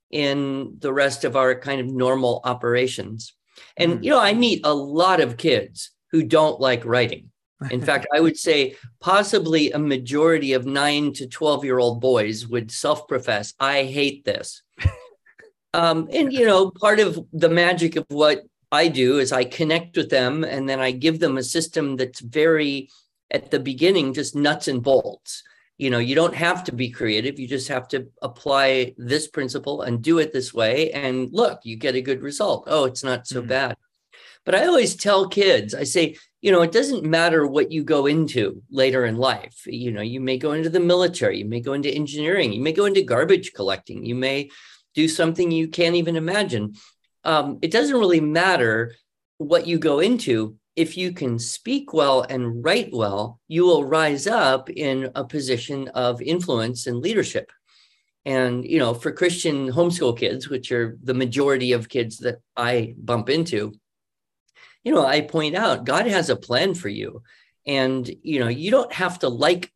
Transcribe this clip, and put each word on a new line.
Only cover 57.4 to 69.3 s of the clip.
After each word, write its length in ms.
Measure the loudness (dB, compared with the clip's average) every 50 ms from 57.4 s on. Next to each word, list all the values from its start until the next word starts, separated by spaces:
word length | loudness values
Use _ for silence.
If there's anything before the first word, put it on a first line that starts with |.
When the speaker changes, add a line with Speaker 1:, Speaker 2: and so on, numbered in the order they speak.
| -8 -8 _ _ _ _ _ _ _ _ _ _ _ _ _ _ -6
Speaker 1:
And, 400 | -2 0 0 0 0 -2 -4 -4
you 140 | -2 0 0
know, 160 | 0 0 -2
for 180 | -2 -4 -6
Christian 580 | -2 0 0 0 0 0 -2 -2 -2 -2 -4 -2
homeschool 480 | 0 2 2 2 0 0 0 -2 0 0
kids, 300 | -2 -4 -4 -4 -8 -8
which 240 | -8 -8 -6 -4
are 260 | -2 -2 -2 -4 -6 -8
the 120 | -6 -4 -2
majority 580 | -2 -2 -2 0 0 2 2 2 2 2 0
of 160 | 0 0 -2 -4
kids 300 | -4 -4 -4 -4 -6 -6
that 220 | -6 -6 -6 -6 _ _ -6
I 380 | -4 -2 0 0 0 -2 -4 -8
bump 320 | -10 -4 -2 -2 -2 0 0
into, 420 | 0 -2 -2 -2 -2 -4 -4 -6 -10 _ _ _ _ _ _ _ _ _ _ _ _ _ _ _ _ _ -20 -20 _ _
you 100 | -2 0
know, 120 | 2 4 4
I 140 | 4 2 0
point 340 | 0 0 -2 -2 -2 0 0
out, 300 | 0 0 0 0 0 -2
God 220 | -2 0 0 0
has 240 | 0 0 0 0 0
a 60 | -2
plan 380 | -4 -2 -2 0 0 0 0 -2
for 140 | -4 -6 -8
you. 340 | -8 -8 -10 -10 -12 -16 -20 _ _ _ _ _ _ _ -6
And, 440 | -2 0 0 0 0 0 -2 -4 -8 -10 -12
you 180 | -8 -4 -2 -2
know, 80 | -2 -2
you 220 | -2 -4 0 2
don't 220 | 2 2 2 0
have 260 | -4 -4 -4 -4 -2 -2
to 80 | -4
like 420 | -4